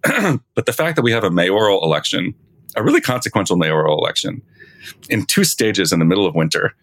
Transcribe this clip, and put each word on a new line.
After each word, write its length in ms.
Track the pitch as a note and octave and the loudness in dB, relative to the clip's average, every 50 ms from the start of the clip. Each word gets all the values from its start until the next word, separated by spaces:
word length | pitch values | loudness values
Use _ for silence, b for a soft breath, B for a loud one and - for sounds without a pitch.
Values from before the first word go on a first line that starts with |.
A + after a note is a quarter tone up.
| - | -4
<clears throat> 360 | - C#4+ A#3+ G3+ F3+ C3+ - - _ _ | -2 -2 0 0 0 -2 -2 -4 _ _
But 120 | A#2 - | -4 -4
the 60 | - | -2
fact 240 | A#2 - D#3+ E3+ D#3+ | -2 -2 -2 -2 0
that 60 | D#3 | 0
we 100 | A#2+ A#2+ | 0 0
have 120 | A2+ A2+ G#2 | 0 0 0
a 60 | F#2+ | 0
mayoral 520 | F2 F2 E2+ F2+ G2 G#2+ A2 G#2 G2 F#2 E2 | 0 2 2 2 2 2 4 4 2 2 2
election, 500 | E2 D#2 D2 - - - F2+ F2+ F#2+ - - _ _ _ _ _ - - | 0 0 0 -2 -4 -4 -4 -4 -6 -8 -12 _ _ _ _ _ -10 -6
a 80 | A2+ | -2
really 200 | A2 B2+ D4 E4+ | 0 2 2 2
consequential 540 | - - B2+ B2+ - - - G#2+ F#2+ - F#2 | 2 0 -4 -4 -4 -4 -2 -2 -2 0 0
mayoral 420 | F2 D#2+ D#2 D#2 D#2 D2+ D#2 D2+ D#2 | 0 0 0 0 0 2 0 0 0
election, 420 | - - - - - - - - - B B B B B B B B B B B - - | -2 -2 -2 -4 -6 -6 -8 -10 -14 B B B B B B B B B B B -8 -4
in 160 | - G#2+ - | -4 -4 -2
two 180 | - - G3 G3 | 0 2 2 2
stages 480 | D3+ - - A#2 A2 G2+ G2 F2 D#2+ | 2 0 0 0 0 2 0 0 2
in 60 | - E2 | 2 2
the 60 | E2 | 4
middle 200 | E2 F#2 G2+ G2+ | 4 4 2 2
of 80 | F2 D2+ | 0 0
winter, 380 | E2 D#2+ D#2 E2 E2+ F#2+ - - _ | 0 0 0 0 -2 -2 -4 -6 _